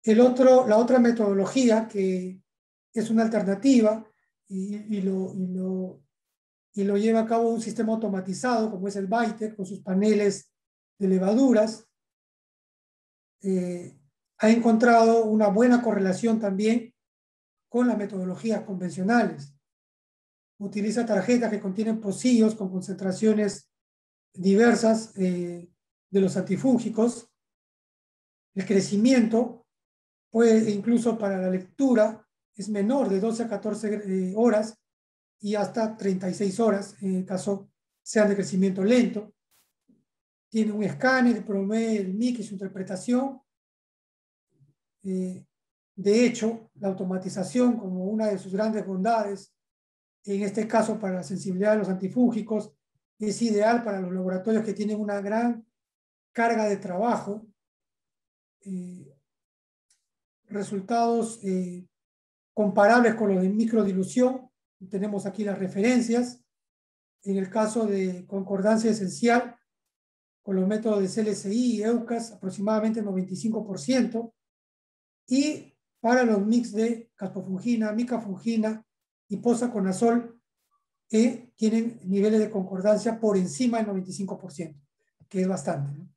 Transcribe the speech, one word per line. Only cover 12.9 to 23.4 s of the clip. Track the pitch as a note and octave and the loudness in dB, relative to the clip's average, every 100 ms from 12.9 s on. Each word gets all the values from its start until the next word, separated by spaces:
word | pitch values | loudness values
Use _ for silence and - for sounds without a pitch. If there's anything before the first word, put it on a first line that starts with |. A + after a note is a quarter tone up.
| _ _ _ _ _ | _ _ _ _ _
eh, | G3 F#3 F3+ F3 F3 _ _ _ _ _ | -4 -2 -2 -8 -12 _ _ _ _ _
ha | G#3+ | 4
encontrado | A#3 A#3 A3 A#3+ A#3 A3+ A3+ A3 | 4 4 4 6 8 8 4 4
una | G#3+ G#3 | 2 4
buena | G3 B3 A#3+ | 4 4 4
correlación | A#3 G3+ F#3+ F#3 A#3 A3 | 2 0 0 0 0 0
también | G#3 F#3+ G#3+ A#3+ A#3 _ _ _ _ _ _ _ _ | 0 0 0 0 -2 _ _ _ _ _ _ _ _
con | A#3 B3 | 0 2
las | G#3 | 0
metodologías | G3+ G3 F#3 F3+ A3+ G#3 | -4 -6 -6 -4 -2 -4
convencionales. | - F#3 F3+ F#3 F#3+ A#3+ G3+ D#3 - _ _ _ _ _ _ _ _ _ _ _ | -4 -8 -8 -4 2 2 2 -4 -16 _ _ _ _ _ _ _ _ _ _ _
Utiliza | G3 G#3 G#3 A#3 A3+ | -8 -4 -2 -2 0
tarjetas | G#3 - A#3+ A3 | 0 2 2 2
que | G#3 | -2
contienen | G3 F#3 A3 A3 | -4 -4 -4 -2
pocillos | G3+ F#3+ B3+ A#3 A3 - | -4 -2 2 4 4 2
con | F#3+ | -6
concentraciones | F#3 F3+ F#3 F#3+ - A3 G#3+ | -6 -8 -6 -4 0 2 2